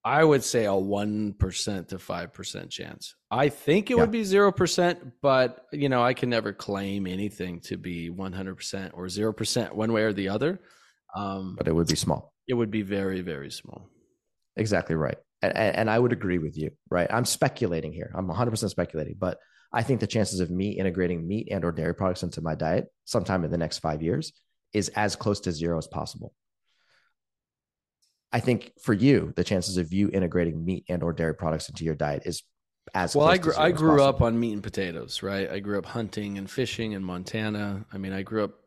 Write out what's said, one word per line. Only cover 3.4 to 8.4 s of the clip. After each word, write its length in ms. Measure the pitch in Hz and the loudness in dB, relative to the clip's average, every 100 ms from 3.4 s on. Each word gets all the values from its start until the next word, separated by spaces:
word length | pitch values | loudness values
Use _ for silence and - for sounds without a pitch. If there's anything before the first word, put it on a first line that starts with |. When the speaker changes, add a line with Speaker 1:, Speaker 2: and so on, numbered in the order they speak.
| 147 | 2
Speaker 1:
think 420 | - - 180 208 | 2 2 2 4
it 40 | |
Speaker 2:
Yeah. 80 | 240 | 4
Speaker 1:
would 100 | 226 | 4
be 120 | 226 | 2
zero 280 | 202 196 202 | 4 6 6
percent, 720 | 190 175 - 175 175 131 _ | 4 2 4 2 2 -10 _
but, 420 | 139 131 127 - - | 4 6 4 0 -10
you 160 | 147 139 | -2 2
know, 140 | 127 | 4
I 100 | 120 | 4
can 160 | 123 127 | 2 2
never 240 | 117 107 | 2 0
claim 540 | 95 - 98 98 101 92 | -6 -4 -4 -2 -4 -4
anything 540 | 92 104 - 90 87 | -4 -4 -4 -8 -8
to 160 | - 90 | -8 -8
be 320 | 90 85 85 | -6 -6 -8
one 240 | 90 95 | -8 -8
hundred 220 | 90 | -6